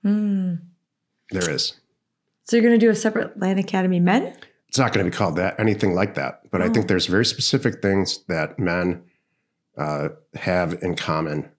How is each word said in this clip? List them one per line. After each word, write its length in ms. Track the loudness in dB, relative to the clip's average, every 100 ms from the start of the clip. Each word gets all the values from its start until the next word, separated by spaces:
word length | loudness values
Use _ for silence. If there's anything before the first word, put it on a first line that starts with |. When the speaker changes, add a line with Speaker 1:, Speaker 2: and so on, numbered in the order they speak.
| 0
Speaker 1:
Mm. 540 | 0 0 0 -2 -4 -8 _ _ _ _ _ _
Speaker 2:
There 180 | -4 -4
is. 240 | -4 -6 -10 _ _ _ _ _ _
Speaker 1:
So 120 | 0 2
you're 80 |
gonna 140 | 6 6
do 140 | 4
a 40 | 4
separate 440 | 0 -2 -6 -4
Land 180 | -2 0
Academy 420 | 0 0 2 4
men? 360 | 4 2 0 -12 -20 _ _
Speaker 2:
It's 60 | 0
not 120 | 2
gonna 140 | 2 0
be 60 |
called 240 | 0 0 0
that, 240 | -2 0
anything 340 | 0 2 2
like 220 | 2 0 -2
that. 260 | -6 -8 _
But 140 | -2
I 60 | 2
think 160 | 0 2
Speaker 1:
Oh. 20 |
Speaker 2:
there's 180 | 0 2
very 220 | 0 0
specific 560 | -2 -2 0 0 -2
things 400 | 0 0 0 -6 -6
that 300 | -4 -4 -2
men, 460 | -2 0 -2 -4 -10 _ _ _ _ _ _ -8
uh, 320 | -4 -4 -6 -8 _
have 480 | -8 -2 -2 -2 -4
in 140 | -6 -6
common 520 | -4 -4 -2 -6 -8